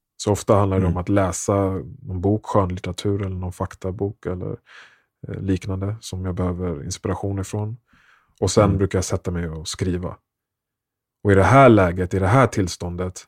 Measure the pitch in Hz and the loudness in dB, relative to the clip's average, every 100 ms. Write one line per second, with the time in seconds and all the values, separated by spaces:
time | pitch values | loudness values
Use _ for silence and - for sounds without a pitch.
0 | _ - 107 98 - 101 101 95 90 87 | _ -6 -2 0 2 2 2 2 0 -2
1 | 87 101 92 - - 98 95 92 85 - | 0 0 0 -2 -2 0 0 -4 -10 -14
2 | - 92 95 107 - 107 92 87 90 - | -10 -4 -2 -2 0 0 0 -4 -8 -6
3 | 104 101 95 92 90 - 95 - 95 95 | -4 -4 -6 -8 -8 -6 -8 -8 -8 -6
4 | 101 - 90 90 98 104 _ - - _ | -6 -6 -8 -8 -8 -10 _ -20 -20 _
5 | _ _ - - 98 95 101 95 98 110 | _ _ -12 -8 -4 -4 -4 -6 -6 -8
6 | - 92 92 90 90 87 90 73 78 - | -10 -8 -6 -4 -4 -4 -6 -6 -10 -8
7 | 101 90 98 98 95 107 107 117 _ _ | -6 -6 -6 -6 -6 -6 -8 -10 _ _
8 | _ _ _ - 107 - 101 98 95 95 | _ _ _ -4 0 4 4 4 0 -2
9 | - 95 - 87 85 80 78 - 92 87 | -2 -4 -4 -6 -6 -8 -10 -6 -4 -4
10 | 90 - _ _ _ _ _ _ _ _ | -6 -12 _ _ _ _ _ _ _ _
11 | _ _ 104 98 90 135 131 107 90 90 | _ _ 4 6 8 8 10 8 6 2
12 | 90 95 95 131 120 - 90 - 90 87 | -2 0 4 4 4 2 -4 -4 -8 -6
13 | 92 - | -8 -10